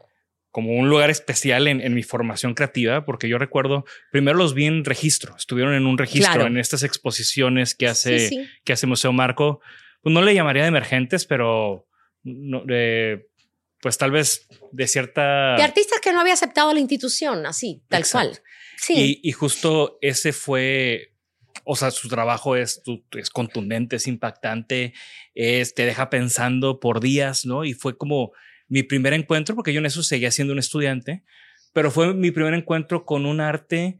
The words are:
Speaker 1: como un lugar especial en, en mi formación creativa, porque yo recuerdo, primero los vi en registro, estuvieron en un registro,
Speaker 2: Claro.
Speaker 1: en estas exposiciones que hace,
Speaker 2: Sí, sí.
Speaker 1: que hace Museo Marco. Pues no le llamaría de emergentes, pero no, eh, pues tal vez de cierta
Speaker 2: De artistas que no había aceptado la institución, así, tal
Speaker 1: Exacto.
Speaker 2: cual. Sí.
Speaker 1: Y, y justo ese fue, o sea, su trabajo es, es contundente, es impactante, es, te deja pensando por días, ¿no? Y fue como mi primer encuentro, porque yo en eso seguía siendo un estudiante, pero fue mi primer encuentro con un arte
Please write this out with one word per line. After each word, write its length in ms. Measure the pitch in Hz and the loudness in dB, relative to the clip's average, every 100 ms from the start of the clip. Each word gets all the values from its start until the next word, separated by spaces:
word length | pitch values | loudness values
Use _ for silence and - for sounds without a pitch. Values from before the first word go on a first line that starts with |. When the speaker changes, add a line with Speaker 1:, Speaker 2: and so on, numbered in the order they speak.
| _ _ _ _ _ | _ _ _ _ _
Speaker 1:
como 220 | 117 113 120 | -6 -2 2
un 140 | 135 | 4
lugar 200 | 147 147 | 6 4
especial 580 | 156 - 120 135 123 147 | 2 -2 -2 2 2 2
en, 140 | 131 | 0
en 120 | 127 | 0
mi 100 | 120 | -2
formación 500 | 110 120 117 101 123 | -2 -4 -4 -4 -4
creativa, 500 | 113 139 131 117 143 | -2 -2 0 0 0
porque 240 | 147 117 117 | -2 -6 -2
yo 100 | 120 | -2
recuerdo, 460 | 139 139 135 139 - - _ | -2 0 0 -2 -4 -18 _
primero 260 | 139 139 170 | 2 4 4
los 160 | 165 | 2
vi 120 | 131 151 | 2 0
en 200 | 160 143 | 0 -2
registro, 500 | 127 156 - - - | 0 0 0 -4 -12
estuvieron 380 | - 123 135 | -6 0 0
en 120 | 135 131 | 2 2
un 120 | 131 | 2
registro, 360 | 127 139 196 | 0 4 4
Speaker 2:
Claro. 140 | 160 117 | 4 2
Speaker 1:
en 100 | 123 | 0
estas 260 | 117 135 | 0 -2
exposiciones 920 | 135 - 131 117 110 139 127 127 123 - | -2 -4 -4 -2 -2 0 2 2 0 0
que 120 | 123 | 0
hace, 320 | 113 123 120 | 2 0 0
Speaker 2:
Sí, 80 | 110 | 0
sí. 180 | 262 277 - | -2 -8 -14
Speaker 1:
que 80 | - | -4
hace 140 | 123 131 | -2 0
Museo 240 | 120 131 | 0 2
Marco. 480 | 127 127 123 147 143 - - - _ | 2 2 2 0 -2 -10 -20 -20 _
Pues 120 | 156 | 2
no 80 | 165 | 4
le 120 | 202 | 6
llamaría 280 | 196 156 139 | 4 2 2
de 80 | 160 | 2
emergentes, 560 | 151 117 127 127 180 - | 2 2 -2 0 -2 -2
pero 640 | 131 117 110 107 92 _ _ _ _ | 0 2 0 0 -4 _ _ _ _
no, 400 | 135 123 143 131 131 | -14 -12 -8 -8 -2
eh, 580 | 120 117 113 110 101 - _ _ _ _ _ | 0 2 2 0 -4 -10 _ _ _ _ _
pues 160 | 123 - | -6 0
tal 140 | 135 | 2
vez 360 | 151 143 - _ _ - | 2 2 -2 _ _ -18
de 160 | 131 127 | -4 -2
cierta 680 | 135 127 147 143 139 135 123 | 0 -2 0 2 2 2 4
Speaker 2:
De 60 | |
artistas 360 | 294 349 415 453 | 4 4 2 0
que 140 | 381 | 0
no 80 | 349 | 2
había 120 | 349 | 2
aceptado 400 | 359 339 302 302 | 2 0 2 2
la 60 | 302 | 2
institución, 640 | 262 285 254 - 302 190 147 | 0 -2 -2 -4 -2 -4 -6
así, 380 | 160 226 143 - | -6 -8 -10 -2
tal 120 | 175 | 0
Speaker 1:
Exacto. 280 | 160 247 160 | 2 0 -2
Speaker 2:
cual. 140 | - _ - - - | -4 _ -20 -20 -10
Sí. 420 | - - 139 143 | 0 2 4 2
Speaker 1:
Y, 60 | 160 | -4
y 20 | |
justo 640 | - 147 - 165 156 147 - | -2 -2 0 2 2 0 0
ese 300 | 139 131 156 | -2 0 -2
fue, 840 | 139 - 131 131 135 127 117 - _ _ _ _ - - | -4 -2 0 0 0 0 -4 -8 _ _ _ _ -16 -6
o 100 | 131 | -2
sea, 160 | 131 | -2
su 160 | - 117 | -4 -6
trabajo 480 | 117 117 117 139 127 | -2 0 -2 0 0
es, 260 | 117 - - 117 _ | -2 -6 -10 -12 _
es 180 | 113 - | -10 -8
contundente, 680 | - 113 117 101 113 120 120 | -6 -6 -6 -4 -4 -4 -4
es 100 | 131 | -4
impactante, 840 | 117 117 - 113 113 110 127 123 - - - - | -6 -8 -6 -6 -6 -4 -4 -4 -8 -20 -20 -16
es, 400 | - 117 123 120 - | -4 0 0 -2 0
te 100 | 123 | -2
deja 240 | 113 131 | 0 -2
pensando 720 | 131 123 120 123 127 135 127 | 0 0 0 0 0 0 -2
por 180 | 120 113 | -2 0
días, 460 | 127 139 139 131 123 | 0 0 0 -2 -4
¿no? 180 | 135 | -4
Y 80 | 156 | -4
fue 240 | 123 135 117 | -6 -8 -6
como 360 | 147 143 113 _ - _ - | -2 -2 -2 _ -20 _ -2
mi 160 | 135 | -2
primer 300 | 131 139 135 | 0 0 2
encuentro, 420 | 156 147 156 151 226 | 0 0 -2 0 -4
porque 180 | 165 | -2
yo 60 | 147 | -2
en 60 | 151 | -2
eso 160 | 147 | -2
seguía 300 | 160 131 120 | -2 -2 -2
siendo 220 | - 139 | -2 -2
un 60 | 139 | -2
estudiante, 640 | - 151 139 127 139 185 _ _ - _ _ | -2 -2 -2 -2 -6 -12 _ _ -20 _ _
pero 180 | 160 151 | 0 2
fue 220 | 143 175 | 4 2
mi 180 | 190 180 | 2 0
primer 220 | 160 156 | 2 0
encuentro 520 | 170 165 160 156 175 - | 0 -2 -4 -2 -6 -2
con 200 | 143 143 | -2 0
un 140 | 156 | -2
arte 600 | 151 156 - 170 180 | -2 -4 -4 -4 -4